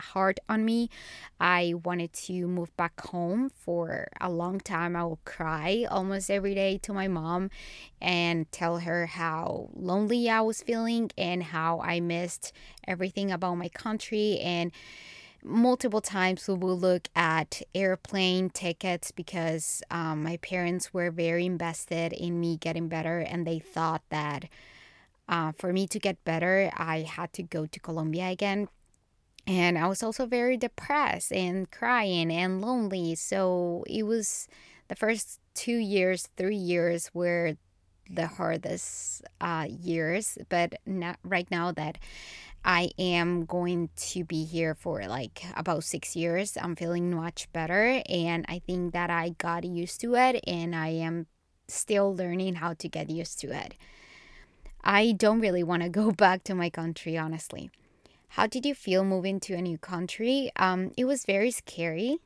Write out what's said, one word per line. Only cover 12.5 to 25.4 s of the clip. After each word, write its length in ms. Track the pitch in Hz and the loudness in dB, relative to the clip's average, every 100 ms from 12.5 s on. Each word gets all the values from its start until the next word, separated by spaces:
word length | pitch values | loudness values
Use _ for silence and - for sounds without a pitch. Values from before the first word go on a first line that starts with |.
| - - - - | -14 -20 -14 -8
everything 420 | 180 190 196 196 | -4 -2 -2 -2
about 260 | 175 180 175 | 0 -2 -2
my 120 | 170 | -4
country. 680 | - 226 214 - 214 214 190 | -6 -6 -4 -2 0 2 2
And 340 | 175 175 170 - - - - - - - | 0 0 -2 -4 -16 -20 -20 -20 -20 -18
Multiple 600 | - 208 247 254 247 214 | -2 4 6 4 2 -2
times 440 | 208 196 185 185 - | -2 2 2 2 -2
we 80 | |
will 240 | 185 185 180 | -2 0 2
look 300 | 185 180 - 170 | 4 4 2 2
at 460 | 165 160 151 - - | 4 2 0 -6 -6
airplane 760 | 185 190 185 - 196 185 185 185 | 0 0 0 -2 0 2 4 0
tickets 600 | - 180 170 190 175 - | -2 -4 -2 -2 -2 -4
because, 720 | - 165 180 165 160 - - - | -10 -8 -2 -2 -2 -2 -4 -4
um, 320 | 170 160 156 | -4 -2 -2
my 140 | 160 170 | -2 -4
parents 560 | - 185 175 180 - | -4 -2 0 -2 -2
were 180 | 185 175 | -2 -2
very 360 | 170 165 170 180 | 0 2 2 2
invested 640 | 175 170 160 - 165 165 | 0 -2 -4 -4 -2 -2
in 260 | - 175 170 | -2 -2 2
me 200 | 170 160 | 2 0
getting 300 | 165 165 165 | -2 -2 -2
better, 320 | 160 160 170 | -2 0 0
and 260 | 160 175 165 | -2 -2 0
they 120 | 165 | -2
thought 440 | - 165 160 160 - | -4 -2 0 0 -2
that, 380 | 156 147 143 - - - - - - _ _ - | -4 -2 -4 -8 -16 -20 -20 -20 -20 _ _ -2
uh, 240 | 170 | 0